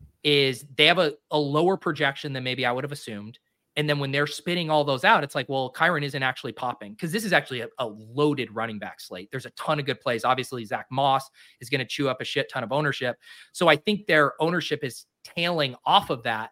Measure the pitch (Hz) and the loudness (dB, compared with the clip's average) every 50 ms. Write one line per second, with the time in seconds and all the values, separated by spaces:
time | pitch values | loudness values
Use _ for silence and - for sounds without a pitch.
0 | - - _ _ - 151 147 143 139 135 127 120 - - 131 - 151 156 175 185 | -20 -20 _ _ 2 4 4 4 4 2 0 -2 -8 -6 0 4 6 6 6 6
1 | 175 147 - - _ - 160 151 147 143 143 151 170 185 196 185 - 180 151 151 | 4 2 0 -4 _ -2 0 2 2 2 2 2 4 4 2 2 0 -2 -2 0
2 | 151 139 139 - - 147 135 131 127 127 127 123 127 123 120 127 135 139 143 - | 0 0 -2 -2 -6 -8 -6 -6 -4 -4 -2 -2 0 -2 0 -2 -4 -6 -8 -10
3 | - 123 110 101 104 110 120 _ _ _ _ _ _ _ - 151 151 151 147 143 | -10 -10 -10 -10 -10 -12 -16 _ _ _ _ _ _ _ -4 -2 0 0 0 0
4 | 143 135 135 143 147 147 - - - 175 175 180 170 156 156 151 143 143 135 120 | 0 0 0 0 0 0 -2 -6 -6 -4 -2 -2 0 2 2 2 4 2 0 2
5 | - 196 226 180 143 135 - 147 123 - 135 135 131 127 - - 165 170 175 147 | 4 6 6 6 4 0 -2 -4 -4 -2 -2 -2 -2 -2 -2 2 2 2 2 2
6 | 143 139 135 139 135 131 127 - - 139 147 - 131 123 123 - 107 104 107 - | -2 -4 -4 -2 -2 -2 -2 -4 -6 -10 -8 -6 -6 -6 -6 -8 -10 -16 -12 -8
7 | 180 165 156 226 220 202 175 147 147 - 131 120 113 117 - - 127 113 104 107 | -6 -4 -4 -2 0 2 2 2 2 2 -4 -8 -8 -8 -6 -6 -6 -6 -6 -10
8 | 110 107 117 139 147 151 143 127 120 110 104 113 113 113 110 101 101 92 82 - | -16 -10 -2 2 2 2 2 0 -2 -6 -4 -6 -6 -6 -6 -8 -10 -12 -12 -14
9 | - - 101 92 92 - - 131 120 117 - - - - 156 147 139 139 127 - | -16 -14 -12 -12 -12 -10 -10 -10 -10 -10 -14 -8 -2 -2 -2 0 0 -2 -4 -4
10 | - 135 120 113 117 123 131 127 123 - 135 123 113 101 127 107 - - 131 135 | -2 -2 -2 0 2 0 0 0 -2 -6 -8 -10 -8 -6 -6 -8 -8 -6 -4 0
11 | 139 139 135 - - - _ _ - - _ - 131 110 139 135 127 - - - | 2 4 2 2 0 -4 _ _ -20 -20 _ -18 -10 -4 -4 -4 -2 -2 -4 -2
12 | 143 131 127 - 135 - - 143 135 - - 131 120 107 131 147 151 143 127 - | 0 0 -2 -2 -4 -6 -2 -4 -4 -2 -4 -6 -4 -2 0 0 0 0 0 -2
13 | 131 123 117 - _ - - - - _ - - 180 165 151 147 - 214 208 202 | -2 -4 -4 -4 _ -20 -20 -20 -20 _ -4 2 4 6 6 4 4 0 -2 0
14 | 208 - 165 151 147 135 - - 156 165 175 170 151 - 151 135 - 127 - - | 2 4 6 6 6 4 4 2 0 0 0 0 -2 -2 -4 -4 -4 -6 -8 -8
15 | - _ _ _ - - - 175 170 175 175 160 143 131 123 - - 147 170 202 | -16 _ _ _ -20 -12 -6 -2 -2 0 2 2 0 0 -2 -4 -2 0 0 0
16 | - - 147 127 117 123 113 110 110 - | 0 -4 -6 -4 -4 -4 -4 -4 -6 -10